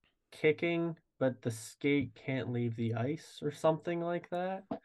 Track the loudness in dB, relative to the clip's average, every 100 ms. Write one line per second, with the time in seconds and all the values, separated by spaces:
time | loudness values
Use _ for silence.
0 | _ _ _ 2 4 4 2 0 0 -4
1 | _ _ 0 2 -4 -4 -10 -2 2 2
2 | 0 -6 -4 -2 -2 0 -2 0 -2 0
3 | -2 -4 -8 -8 -6 0 2 2 -2 -2
4 | -2 -4 -4 -4 -4 -6 -6 -10